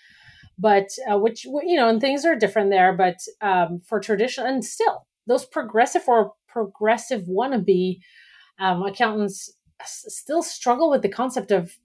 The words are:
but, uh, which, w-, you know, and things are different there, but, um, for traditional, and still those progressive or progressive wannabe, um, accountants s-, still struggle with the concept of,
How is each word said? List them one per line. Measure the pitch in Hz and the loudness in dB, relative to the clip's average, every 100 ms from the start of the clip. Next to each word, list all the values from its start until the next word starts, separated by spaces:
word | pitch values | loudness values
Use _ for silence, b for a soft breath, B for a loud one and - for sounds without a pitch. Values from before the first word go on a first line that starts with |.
| b b b b b - | b b b b b 0
but, | 208 202 196 - 262 | 4 4 2 -6 -2
uh, | 208 | 2
which, | 220 226 254 | 0 -2 -8
w-, | 285 339 | -4 0
you | 339 | 2
know, | 233 | 4
and | 226 | 4
things | 269 277 311 | 2 0 2
are | 277 | 2
different | 202 214 196 | 2 2 2
there, | 196 185 | 4 4
but, | 185 185 175 - - | 4 0 0 -10 -6
um, | 208 185 170 175 - | 0 0 0 -4 -6
for | 214 | -6
traditional, | 196 202 247 262 240 | -2 -2 -2 -2 -4
and | 269 | -4
still | - - 440 - _ _ - | -4 -2 -2 -2 _ _ -2
those | 254 - | -2 -2
progressive | - 233 214 262 359 - | -6 -2 2 2 2 2
or | 233 214 - _ | 4 4 -2 _
progressive | 240 202 - 214 226 - 240 | -8 -8 -2 0 0 -2 -6
wannabe, | 175 185 254 254 180 180 185 180 b b b b b - | -4 -2 0 -2 -2 -2 -2 -4 b b b b b -6
um, | 190 180 | -2 -2
accountants | 196 196 233 214 202 196 - _ _ - | -4 -2 -2 0 -4 -6 -16 _ _ -20
s-, | - - - | -18 -18 -16
still | - - 311 | -14 -4 -2
struggle | 330 - 254 247 320 | -2 -4 -2 2 2
with | 269 | 2
the | 202 | 0
concept | 196 254 254 - | -4 -4 -4 0
of, | 196 175 - | 0 -2 -12